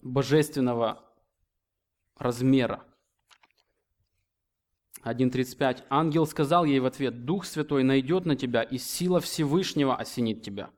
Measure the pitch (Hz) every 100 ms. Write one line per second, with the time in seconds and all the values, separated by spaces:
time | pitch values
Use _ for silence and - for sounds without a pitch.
0 | 131 131 131 151 151 143 123 120 110 -
1 | _ _ _ _ _ _ _ _ _ _
2 | _ - 120 123 131 135 117 - - _
3 | _ _ _ - _ _ _ _ _ _
4 | _ _ _ _ _ _ _ _ _ -
5 | 120 117 127 123 127 - 135 127 - 139
6 | 160 156 156 - 139 175 160 135 127 -
7 | 131 117 120 190 - 156 151 143 131 135
8 | 131 180 175 131 123 117 117 127 - -
9 | 180 180 - - 147 165 185 - 139 120
10 | 113 - 117 104 107 98 95